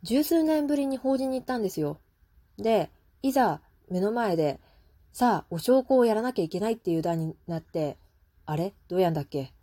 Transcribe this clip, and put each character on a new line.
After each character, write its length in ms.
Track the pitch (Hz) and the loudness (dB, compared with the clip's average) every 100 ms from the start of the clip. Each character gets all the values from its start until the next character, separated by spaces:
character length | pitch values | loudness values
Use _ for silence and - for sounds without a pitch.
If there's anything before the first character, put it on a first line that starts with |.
十 200 | 170 240 | 0 0
数 200 | 302 330 | 2 2
年 240 | 311 311 294 | 2 2 0
ぶ 100 | 294 | 0
り 100 | 277 | 0
に 100 | 269 | -2
法 200 | 262 269 | -2 -2
事 100 | 262 | -2
に 120 | 262 | -4
行 40 | |
っ 20 | |
た 140 | 247 254 | -4 -4
ん 40 | |
で 80 | 202 | -4
す 100 | 175 | -2
よ。 180 | 151 151 _ _ _ _ _ - | -4 -4 _ _ _ _ _ -6
で、 340 | 220 220 160 _ _ _ | 2 2 0 _ _ _
い 100 | 269 | -2
ざ 280 | 269 226 151 _ _ _ | 2 2 0 _ _ _
目 100 | 180 | -2
の 120 | 196 | -2
前 240 | 233 226 165 | 0 0 2
で、 240 | 151 - _ _ _ _ _ | 0 -2 _ _ _ _ _
さ 320 | - 247 190 | 0 2 2
あ、 20 | - | -2
お 80 | 170 | -8
焼 280 | - 262 254 | 2 2 4
香 80 | |
を 100 | 262 | 4
や 100 | 240 | 4
ら 80 | 214 | 2
な 100 | 226 | -2
き 80 | - | -2
ゃ 40 | |
い 40 | 165 | -4
け 120 | 180 | -2
な 100 | 208 | -4
い 40 | |
っ 20 | 226 | -4
て 140 | - | -2
い 80 | 165 | -2
う 40 | |
段 160 | 170 165 | 0 -2
に 160 | 160 - - | -4 -8 -8
な 120 | 165 | -8
っ 20 | |
て、 380 | - 170 151 - _ _ _ _ - | -6 -4 -4 -6 _ _ _ _ -8
「あ 80 | 151 | -4
れ？ 180 | 180 - _ | -4 -8 _
ど 80 | 175 | 0
う 40 | |
や 100 | 180 | 2
ん 40 | |
だ 80 | 160 | 2
っ 20 | |
け？」 180 | 143 147 135 _ | -4 -6 -8 _